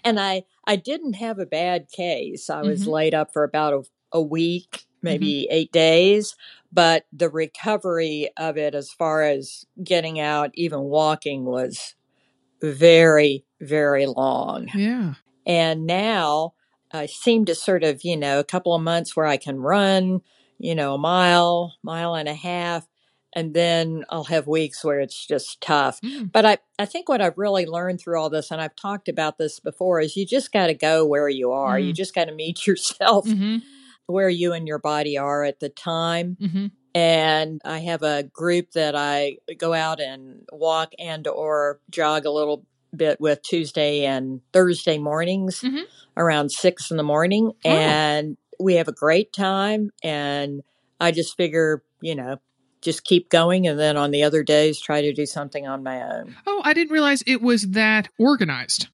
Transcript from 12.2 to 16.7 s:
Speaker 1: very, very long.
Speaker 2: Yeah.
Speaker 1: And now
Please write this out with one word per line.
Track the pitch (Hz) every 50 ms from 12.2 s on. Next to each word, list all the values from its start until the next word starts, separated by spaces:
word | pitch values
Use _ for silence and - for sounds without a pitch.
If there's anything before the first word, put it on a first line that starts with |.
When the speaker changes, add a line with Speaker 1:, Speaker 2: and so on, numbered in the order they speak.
| _ _ _ _ _ _ _ _
Speaker 1:
very, | - 156 139 135 165 170 165 165 165 160 156 151 151 147 135 135 _ _ _ _
very | 160 139 151 151 147 143 143 139 139
long. | 139 123 131 131 135 131 123 - - - - - - -
Speaker 2:
Yeah. | 196 202 220 247 254 208 160 131 _ _ _ _ _ _
Speaker 1:
And | - 175 165 165 160 160 160 160
now | 165 175 185 208 226 226 190 170 147 147 156 160 175 _ _ _ _